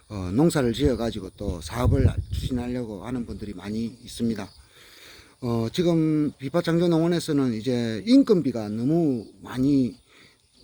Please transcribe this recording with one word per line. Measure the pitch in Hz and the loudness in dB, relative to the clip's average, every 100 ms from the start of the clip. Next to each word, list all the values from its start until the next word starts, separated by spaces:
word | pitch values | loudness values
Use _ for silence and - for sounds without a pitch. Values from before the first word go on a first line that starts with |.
| - | -12
어, | 104 92 | -8 -4
농사를 | 104 165 151 120 | 2 2 2 0
지어가지고 | 113 143 110 117 107 90 - | 2 0 0 -2 -4 -10 -10
또 | 104 90 | -6 -6
사업을 | 87 117 123 139 127 - - | -6 0 2 4 4 2 -6
추진하려고 | - - 127 123 123 113 101 | -4 -4 -4 -4 -6 -6 -8
하는 | 104 127 110 | -8 -6 -6
분들이 | 98 104 | -10 -10
많이 | 92 98 110 | -10 -6 -6
있습니다. | 113 - - - 117 104 98 - - - - - - - - - | -6 -8 -16 -4 -4 -4 -8 -14 -20 -20 -20 -20 -20 -20 -20 -10
어, | 123 117 113 | -4 -2 -2
지금 | - 175 165 156 151 147 - | 0 2 2 2 0 -2 -4
비파창조농원에서는 | 135 170 165 165 175 165 165 175 160 147 131 | -4 -2 0 2 4 4 2 0 0 0 0
이제 | 110 117 120 117 110 208 | 0 0 0 0 -4 4
인건비가 | 269 269 190 135 113 104 | 6 6 4 2 -2 -4
너무 | 107 123 165 160 123 95 - | -2 2 2 2 0 -4 -16
많이 | - 127 135 139 120 - _ - - _ _ _ | -10 0 4 4 2 -2 _ -20 -20 _ _ _